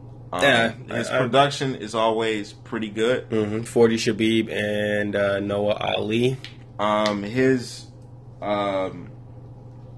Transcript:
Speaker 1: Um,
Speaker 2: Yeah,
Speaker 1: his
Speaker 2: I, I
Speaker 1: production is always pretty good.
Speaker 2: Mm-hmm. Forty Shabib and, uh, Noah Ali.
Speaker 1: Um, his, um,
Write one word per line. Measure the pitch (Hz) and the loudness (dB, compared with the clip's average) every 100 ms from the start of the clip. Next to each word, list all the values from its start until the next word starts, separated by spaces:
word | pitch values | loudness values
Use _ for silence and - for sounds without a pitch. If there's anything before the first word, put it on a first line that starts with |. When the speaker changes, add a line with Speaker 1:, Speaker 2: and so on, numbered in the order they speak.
| - - - | -18 -16 -6
Speaker 1:
Um, | 90 | 2
Speaker 2:
Yeah, | 143 120 113 - - 117 | 4 4 2 -2 -8 -6
Speaker 1:
his | 113 | -2
Speaker 2:
I, | 127 | 0
I | |
Speaker 1:
production | 123 131 143 - 135 | 2 4 4 2 -4
is | 123 104 113 | -4 -4 0
always | 113 113 113 107 101 | 2 2 0 -2 -6
pretty | - - 113 107 | -12 -8 -6 -4
good. | 104 117 127 - | 0 2 0 0
Speaker 2:
Mm-hmm. | 110 104 110 | 0 0 -2
Forty | 120 117 117 113 | 0 6 6 4
Shabib | 117 104 113 113 110 | 0 2 2 2 2
and, | 95 104 104 104 104 104 101 | -2 -2 0 0 0 0 0
uh, | 101 98 | 2 0
Noah | 101 101 104 - - 104 | 0 0 0 0 -2 -2
Ali. | 104 113 127 131 - - - - | 0 2 2 0 -8 -18 -14 -2
Speaker 1:
Um, | 104 107 107 101 | 2 4 2 0
his, | 101 127 131 127 113 - - - - - - - | -2 2 4 2 -2 -14 -16 -20 -20 -20 -20 -8
um, | 101 104 101 95 92 90 - - - - - - - - - | -2 0 0 0 -2 -6 -14 -16 -18 -18 -18 -18 -18 -18 -18